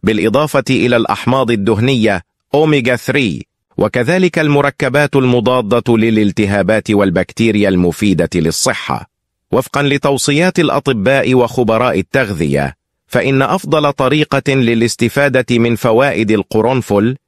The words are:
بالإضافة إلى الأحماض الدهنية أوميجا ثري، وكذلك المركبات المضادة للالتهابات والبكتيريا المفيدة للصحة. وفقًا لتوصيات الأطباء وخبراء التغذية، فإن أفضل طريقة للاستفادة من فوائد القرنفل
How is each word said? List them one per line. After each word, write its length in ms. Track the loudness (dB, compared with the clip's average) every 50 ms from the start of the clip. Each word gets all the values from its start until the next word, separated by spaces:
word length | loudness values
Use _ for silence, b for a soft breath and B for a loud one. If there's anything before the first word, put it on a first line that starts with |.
| 0
بالإضافة 600 | 0 0 0 0 0 0 0 -2 0 -2 -2 0 0
إلى 260 | 0 0 2 2 2
الأحماض 540 | 0 0 0 -2 -2 0 -2 0 0 0 0
الدهنية 720 | -2 -2 0 0 0 0 0 0 0 0 0 0 0 -2 -6 _ _ _ _ _ 0
أوميجا 420 | 0 2 2 2 0 0 0 -2
ثري، 460 | -2 -2 -4 -2 0 0 -2 -4 -6 -10 _ _ _ _ _ _
وكذلك 600 | -2 -2 0 0 -2 0 0 0 2 0 0 0 0
المركبات 800 | 0 2 2 2 0 0 -2 _ -4 -2 0 0 0 2 2
المضادة 800 | 0 2 2 2 2 2 2 0 0 0 0 -2 0 2 2 2
للالتهابات 960 | 2 2 2 2 2 2 0 0 0 -2 0 0 0 0 2 0 -2 0 0
والبكتيريا 800 | 0 2 2 2 2 0 -2 -4 -2 -2 0 0 2 2 0 2
المفيدة 640 | 2 2 0 0 0 0 0 0 2 0 0 -2 0
للصحة. 760 | 0 0 0 -2 -2 -2 -4 -4 -4 -6 -8 -8 -8 -8 _ _ _ _ _ _ _ _ _ -2
وفقًا 300 | -2 -2 -2 -4 -2 0
لتوصيات 760 | 0 0 0 0 0 -2 0 0 -2 0 2 0 0 2 0
الأطباء 760 | 0 0 0 -2 0 -2 -2 0 2 2 2 2 2 2 2
وخبراء 640 | 2 2 2 0 -2 0 0 2 2 0 0 0 -2
التغذية، 760 | -4 _ -2 -2 -2 -2 -2 -4 -2 -2 0 -2 -2 -4 -8 _ _ _ _ _ _
فإن 360 | _ -4 -2 0 0 0 0 0
أفضل 500 | 0 -2 -4 -2 -2 -2 0 0 -2 -2
طريقة 640 | 0 -2 0 2 0 0 0 -2 -2 -2 0 0
للاستفادة 1040 | 0 0 0 0 0 0 -2 -2 -2 -2 -2 0 0 0 0 0 0 0 0 0 0
من 180 | 2 0 0
فوائد 540 | 0 0 2 2 2 2 2 0 -2 0 0
القرنفل 880 | 0 0 0 _ -2 0 0 2 0 -2 -2 0 0 0 0 0 -4 -6 _